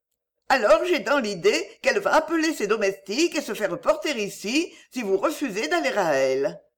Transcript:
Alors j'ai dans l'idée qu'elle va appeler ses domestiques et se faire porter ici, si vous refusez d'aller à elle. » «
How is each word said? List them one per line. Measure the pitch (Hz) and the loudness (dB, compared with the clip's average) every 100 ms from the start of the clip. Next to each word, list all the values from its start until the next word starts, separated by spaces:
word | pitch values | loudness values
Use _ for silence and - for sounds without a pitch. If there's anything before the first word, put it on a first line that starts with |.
| _ _ _ _ - | _ _ _ _ 0
Alors | 254 214 320 359 | 2 6 4 4
j'ai | 302 | 0
dans | - 285 | 2 0
l'idée | 214 185 - 302 - - | 0 0 2 2 -2 -4
qu'elle | 254 - | -2 0
va | - 294 | 2 2
appeler | 311 330 320 277 | 2 0 0 0
ses | 202 | -2
domestiques | 214 196 190 - 233 339 320 | 0 0 -2 -4 0 0 0
et | |
se | - | -4
faire | 196 190 165 | -4 -4 -2
porter | 269 302 320 240 | 0 0 -2 -4
ici, | 202 - 202 277 359 - _ | -6 -8 -4 -2 -2 -8 _
si | 254 | -8
vous | 202 190 | -2 0
refusez | 320 302 285 190 302 | 0 -2 -6 -4 -2
d'aller | 349 269 202 | 0 0 0
à | 170 135 | 0 2
elle. » « | 135 135 139 170 _ | 2 0 -2 -6 _